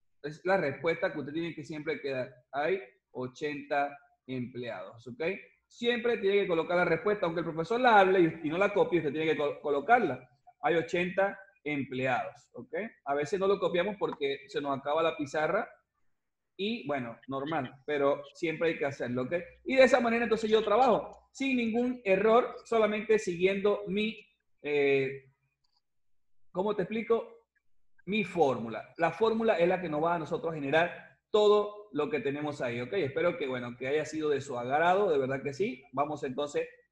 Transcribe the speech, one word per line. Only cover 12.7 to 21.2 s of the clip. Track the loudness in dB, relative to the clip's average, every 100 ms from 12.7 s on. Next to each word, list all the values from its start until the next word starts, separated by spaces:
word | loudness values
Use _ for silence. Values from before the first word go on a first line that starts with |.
| -8 -8 -10
A | -4
veces | -2 -2 0
no | 0
lo | 2
copiamos | 0 0 -2 -2
porque | -4 -2 -4 -4 -8
se | -6
nos | -4 -4
acaba | -2 0
la | 0 -2
pizarra | -4 -2 0 -2 -4 -10 _ _ _ _ _ _ _ -6
y, | -4 -4 -4
bueno, | -6 -6 -10 -8
normal, | -6 -4 -4 -4 -8
pero | -4 0 2 2 -4
siempre | -6 -4 0 -2
hay | 0
que | -4
hacerlo, | -4 -4 -4
¿ok? | -2 -4 -6 -12
Y | 0 6
de |
esa | 8 6
manera | 4 2
entonces | 2 0 2
yo | 2
trabajo | 4 4 6 4 0 -14